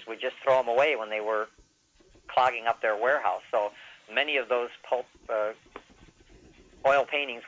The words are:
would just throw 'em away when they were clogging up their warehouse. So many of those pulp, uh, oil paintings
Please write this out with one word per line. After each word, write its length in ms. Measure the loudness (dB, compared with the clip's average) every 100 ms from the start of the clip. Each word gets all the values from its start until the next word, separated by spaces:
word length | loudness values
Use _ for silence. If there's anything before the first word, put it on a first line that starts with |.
| -10
would 140 | -8
just 140 | -8 -4
throw 180 | 2 2
'em 100 | 4
away 260 | 2 2 0
when 140 | -4
they 100 | -4
were 300 | -2 -2 -2 _ -20 _ _ _ _ -20 -4
clogging 400 | 2 2 2 -2
up 140 | 0
their 140 | 0 0
warehouse. 460 | 2 2 0 -4 -2
So 220 | -2 -2 -6 -20 -20 -6
many 260 | -4 0 -2
of 100 | 0
those 220 | -2 -2 -8 -4
pulp, 180 | -4 -4 -16 -6
uh, 220 | -2 -2 -6 -16 -20 -20 -20 -20 _ -20 -20 -20 -20 -20 -4 2
oil 180 | 2 2
paintings 380 | -4 -6 -10